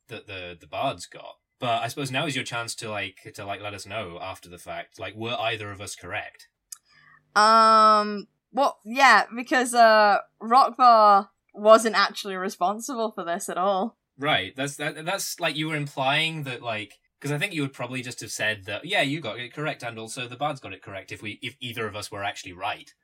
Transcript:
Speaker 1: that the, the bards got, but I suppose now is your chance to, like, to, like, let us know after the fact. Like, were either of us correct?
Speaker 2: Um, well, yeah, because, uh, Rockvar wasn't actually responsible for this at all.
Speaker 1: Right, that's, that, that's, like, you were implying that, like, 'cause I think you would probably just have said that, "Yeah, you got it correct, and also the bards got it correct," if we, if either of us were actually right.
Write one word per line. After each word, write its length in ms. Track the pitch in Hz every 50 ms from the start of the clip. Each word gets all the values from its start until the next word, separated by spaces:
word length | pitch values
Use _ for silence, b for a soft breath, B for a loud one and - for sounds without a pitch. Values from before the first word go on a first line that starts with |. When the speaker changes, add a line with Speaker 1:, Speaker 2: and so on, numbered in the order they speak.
| _ -
Speaker 1:
that 180 | 113 104 -
the, 300 | - 98 92 90 87 87 85
the 80 | _
bards 380 | - - 95 98 92 90 85 -
got, 300 | - - - - - - _ _ _ _ -
but 220 | - 123 117 117 120
I 60 | 117
suppose 220 | - - 143 127
now 140 | 127 135 135
is 100 | 156 131
your 120 | 131 123
chance 280 | - 123 120 117 113 -
to, 120 | - - 110
like, 280 | 107 104 98 98 95 _ - 113 -
to, 100 | - 101
like, 160 | 98 98 95
let 140 | 101 104 101
us 100 | 98 -
know 340 | 101 92 95 - 87 85 85 -
after 260 | 95 95 - - 87
the 80 | 87
fact. 420 | 87 - 87 85 85 85 _ _ -
Like, 160 | 104 95 98
were 220 | 107 113 113 120 107
either 320 | 110 113 117 107 107 101
of 120 | 101 98 101
us 120 | 92 -
correct? 540 | - - 87 95 - - - - - - _ _ _ _ _ - - b b b b b b b b b b -
Speaker 2:
Um, 880 | 202 214 220 220 226 226 220 220 220 220 214 214 214 208 208 208 202 190 _ _ _ _ _ -
well, 260 | 240 277 - - _ -
yeah, 400 | 208 233 262 277 254 226 202 175 - 208
because, 400 | 233 254 - 311 254 247 247 240
uh, 440 | 240 233 220 220 214 214 208 196 - - _ _ - -
Rockvar 840 | 226 233 262 285 - 240 - 262 247 233 220 214 208 202 196 208 - _ _ _ _ _
wasn't 420 | - 208 214 220 233 220 226 202
actually 400 | 185 202 - - - - 208 190
responsible 760 | 185 185 202 202 - 180 185 202 220 233 - 277 233 226 220 220
for 120 | - 180
this 240 | 170 170 190 - -
at 100 | 175 175
all. 400 | 180 202 202 185 196 233 - _ _ _ _ -
Speaker 1:
Right, 360 | 135 147 147 104 92 95 -
that's, 200 | 131 135 143 139
that, 280 | - 147 156 151 147 156
that's, 360 | 170 196 196 180 - - -
like, 160 | 175 165 151
you 120 | 147 156 156
were 80 | 160
implying 680 | 151 147 143 - - 135 135 143 151 160 165 160 156 143
that, 180 | 131 123 120 120
like, 320 | 120 113 104 104 104 _ _ _ _ _ _
'cause 100 | - 139 147
I 60 | 147
think 160 | 170 202 180
you 80 | 156 143
would 100 | 139 -
probably 300 | - 127 120 127 131 120
just 180 | 127 123 -
have 100 | 120 107 -
said 320 | - - 107 107 104 95
that, 180 | 101 101 - -
"Yeah, 160 | 160 202 196 156
you 180 | 135 143 165
got 180 | 160 110 101 117
it 160 | 123 120 -
correct, 280 | - 147 151 - - -
and 140 | 120 113 110
also 280 | 113 113 - - 123 120
the 80 | 123
bards 240 | 117 147 151 147 127
got 120 | - 104 95
it 100 | 95 -
correct," 300 | - 98 95 92 - 107
if 100 | 101 -
we, 160 | 107 104 -
if 160 | - 117 - _
either 260 | - 123 113 117 113
of 80 | 107 98
us 140 | 104 101 -
were 140 | 110 101 98
actually 280 | 101 - - - 95 87
right. 380 | 87 95 107 - - - _ _ _